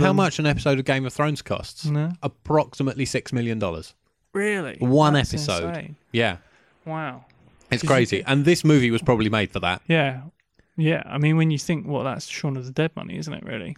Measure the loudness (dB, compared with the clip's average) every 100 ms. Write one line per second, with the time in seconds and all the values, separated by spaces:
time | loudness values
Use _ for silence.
0 | 4 4 2 2 0 2 2 0 0 -2
1 | -2 -2 -2 -2 -4 -6 -6 -8 -2 0
2 | -2 -4 -8 -8 0 2 0 -2 -4 -2
3 | -2 -4 -2 -2 -2 -2 -2 -4 -10 _
4 | _ _ _ -4 -2 -2 -6 -4 2 6
5 | 6 4 2 -2 -2 -2 -4 -8 -12 -18
6 | _ 0 0 -2 -12 _ _ _ -12 -8
7 | -8 -12 -20 _ _ _ _ -2 2 4
8 | 4 0 0 2 4 4 6 6 4 2
9 | 2 2 2 2 0 -2 -2 -2 0 0
10 | 0 -4 -14 -20 _ _ _ -2 0 0
11 | -4 0 2 4 4 2 -2 -4 -2 -4
12 | -4 -6 -10 -6 -6 -6 -6 -2 -2 -4
13 | -10 -10 -10 -10 -10 -10 -10